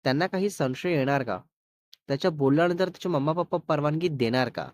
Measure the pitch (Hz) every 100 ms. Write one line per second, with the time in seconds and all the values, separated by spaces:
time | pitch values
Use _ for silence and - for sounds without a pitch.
0 | 135 139 185 190 202 - 139 131 180 160
1 | 131 139 117 92 - _ _ _ _ _
2 | - 139 185 156 135 147 175 175 185 180
3 | 185 156 143 165 170 175 - 151 147 156
4 | 175 139 117 127 120 - 67